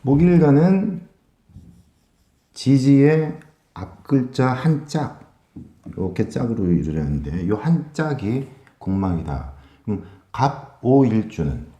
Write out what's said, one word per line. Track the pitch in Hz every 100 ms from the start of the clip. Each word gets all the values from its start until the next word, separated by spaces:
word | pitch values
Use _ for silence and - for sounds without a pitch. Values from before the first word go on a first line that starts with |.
목일간은 | 131 143 175 175 151 139 175 196 214 175 - _ _ _ _ - - - _ _ _ _ _ _ _
지지의 | - 131 135 135 139 143 156 156 - - _ _
앞 | - 92 -
글자 | - 139 123 - 127
한 | 127 165 147 -
짝, | 160 135 - - _ _ - - _
이렇게 | - - 95 92 104
짝으로 | - 117 110
이루어졌는데 | 92 82 76 78 73 73 71 85 87
요 | 104
한 | 165 160 147
짝이 | - 156 131 101 127 135 - _ _
공망이다. | - 95 95 85 73 73 69 - - _
그럼 | - 98 - - _
갑 | - 135 - - -
오 | 120 135
일주는 | 127 110 - - 73 62 -